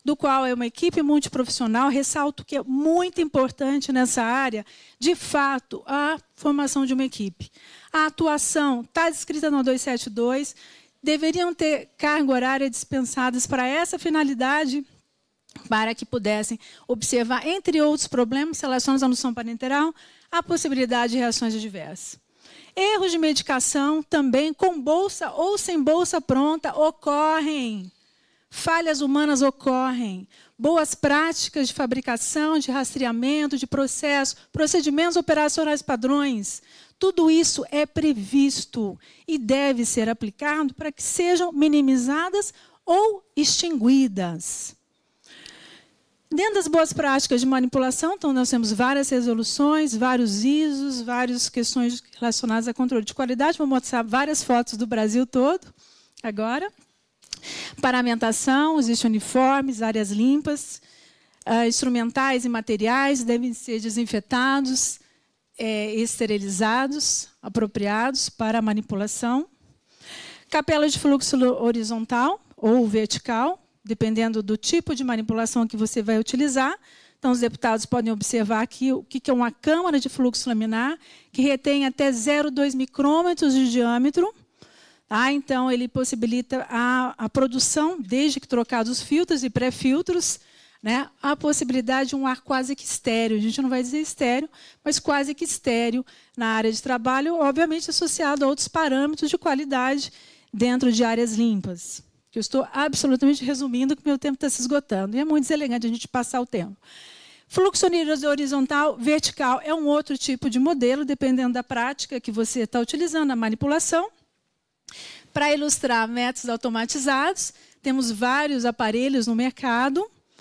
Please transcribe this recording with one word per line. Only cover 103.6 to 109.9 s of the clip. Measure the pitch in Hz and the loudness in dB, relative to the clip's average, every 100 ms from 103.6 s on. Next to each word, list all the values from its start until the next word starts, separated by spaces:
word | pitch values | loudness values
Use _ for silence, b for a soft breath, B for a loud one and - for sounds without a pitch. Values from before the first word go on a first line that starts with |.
| 277 240 269 294 | -2 0 0 0
que | 294 | 0
meu | 277 | 0
tempo | 285 269 | -2 -2
tá | 285 | -2
se | - | -2
esgotando. | 247 285 - 190 196 240 | -2 -2 0 -4 -2 -2
E | |
é | 311 | 2
muito | 302 254 | 2 2
deselegante | 302 277 240 233 | -2 0 -2 -2
a | |
gente | 233 - | -6 -4
passar | 254 240 254 | -4 -2 -4
o | 247 | -4
tempo. | 214 202 196 B B B B B B B | -4 -6 -12 B B B B B B B
Fluxo | - 381 - 370 339 302 302 294 | 2 2 4 2 2 0 0 0
horizontal, | 285 277 277 269 285 302 240 | 0 0 0 2 2 2 0
vertical | 240 302 - - 262 254 | 0 2 0 -2 0 0
é | 302 | 0
um | 320 | -2
outro | 294 | 2